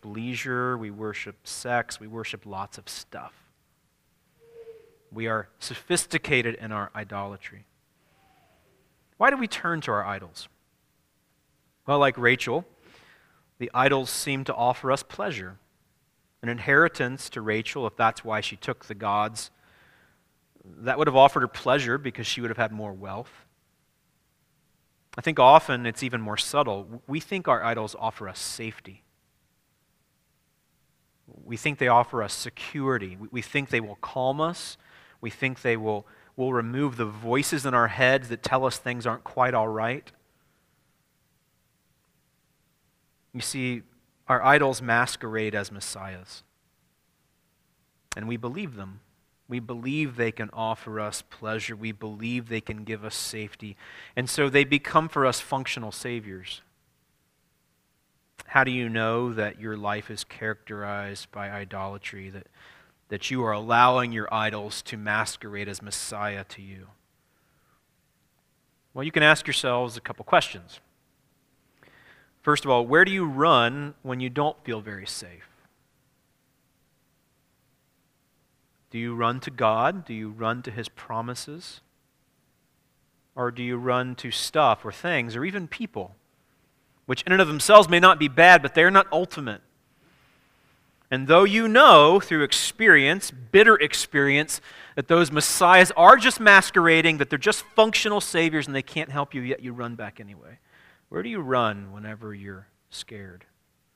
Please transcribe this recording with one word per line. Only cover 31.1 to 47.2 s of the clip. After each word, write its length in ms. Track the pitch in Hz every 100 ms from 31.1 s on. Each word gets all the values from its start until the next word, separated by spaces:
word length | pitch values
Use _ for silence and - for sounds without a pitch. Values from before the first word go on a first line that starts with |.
| _ _ - -
We 100 | 117
think 240 | 156 143
they 80 | 127
offer 340 | 120 120 123
us 120 | 101
security. 840 | - 123 - - 151 135 123 95 92
We, 120 | 107
we 100 | 123
think 280 | - 143 139
they 100 | 120
will 180 | 107 101
calm 400 | - 135 127 143
us. 360 | 160 180 - - _ - _ _
We 80 | 117
think 320 | - 135 127
they 140 | 127 113
will, 280 | 110 104 - _ _ -
will 180 | 131
remove 440 | 123 113 127 143 120
the 80 | 110
voices 600 | 107 117 127 143 156 135
in 80 |
our 140 | 123 117
heads 420 | 101 127 135 123
that 140 | 117
tell 220 | - 131 131
us 120 | -
things 300 | 127 123 117
aren't 160 | 117
quite 320 | - - 127 123
all 120 | 110
right. 440 | 110 113 139 - _ _ _ _ _ _ _ _ _ _ _ _ _ _ _ _ _ _ _ _ _ _ _ _ _ _ _ _ _ _ _ _
You 80 | 123
see, 400 | - 139 127 120 - _ _ _ -
our 160 | 123
idols 400 | 131 143 139 127
masquerade 720 | 120 117 123 - 117 110 107 104
as 160 | 101
messiahs. 720 | 101 - 101 95 92 90 - _ _ _ _ _ _ _ _